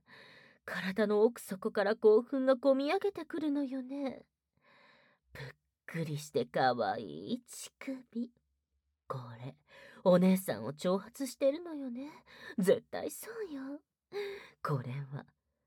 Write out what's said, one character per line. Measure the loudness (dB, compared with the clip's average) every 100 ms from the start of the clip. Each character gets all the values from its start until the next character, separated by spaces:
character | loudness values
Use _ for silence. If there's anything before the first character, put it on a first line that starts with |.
| _ -20 -20 -20 -20 _ -10
体 | -6 -2 0 2
の | 6
奥 | 6 4
底 | -8 -6 -2
か | 0
ら | 2 6
興 | 8 8
奮 | 6 2
が | 4 4
こ | 6
み | 4 4
上 | 0
げ | 0
て | -4
く | -8 -4
る | -2
の | -2
よ | -2 -6
ね。 | -8 -6 -6 -8 -16 _ _ _ _ _ _ _ _ _ _
ぷ | -16
っ | -16 -18 _ _ -10
く | -6
り | -4 -6
し | -4
て | -2
可 | -2 2 2 2
愛 | 0 -2 -6 -10 -6
い | -8 -8
乳 | -16 -16 -14
首。 | -10 -10 -10 -8 -8 _ _ _ _ _ _ _ -12
こ | -10 -10 -14
れ、 | -14 -14 _ -20 -20 -2
お | 4 6
姉 | 6 4
さ | 0 -4
ん |
を | -6
挑 | -4 -2 -2
発 | -4 -10 -10
し | 0
て | 0
る | 0
の | -6
よ | -10 -8
ね。 | -10 -12 -16 -20 -20 -10 0
絶 | 2 2 0
対 | -8 -8
そ | -10 -12 -10 -8
う |
よ。 | -8 -10 -12 _ _ _ -10 -8 -10 -16 _
こ | -4 -2
れ | -4 -8 -8
は、 | -12 -14 _ _ _